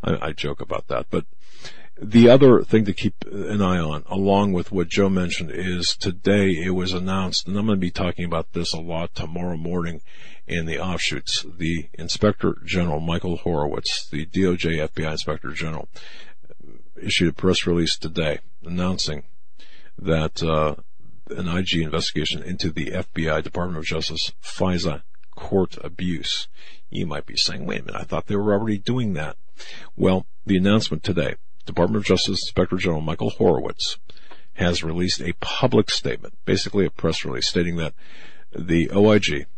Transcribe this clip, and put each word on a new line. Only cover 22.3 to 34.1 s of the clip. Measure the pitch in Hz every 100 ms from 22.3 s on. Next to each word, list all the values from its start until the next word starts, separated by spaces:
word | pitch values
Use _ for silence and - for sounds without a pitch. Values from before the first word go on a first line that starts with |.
| 78
into | - 92 87
the | 80 73
F | 92 -
B | - 80
I, | 78
Department | 78 - 90 80
of | 78
Justice, | 80 - 80 - -
fisa | - - 95 90 85 71 - - - -
court | - 98 90 -
abuse. | 87 - 90 80 - - - - - - -
You | - 92
might | 71 -
be | -
saying, | - - -
"Wait | -
a | -
minute, | -
I |
thought | - 80 -
they | 104
were | 104
already | 101 110 104
doing | 98 123 117
that." | 85 76 - - - - - - -
Well, | 92 92 - - -
the | 95
announcement | 95 107 - 80
today, | - 90 71 - - - -
Department | - 87 107
of | 101
Justice | 92 - 95
Inspector | - - 92 92
General | 90 80
Michael | 78 82 113
Horowitz | - 107 69 - - - - -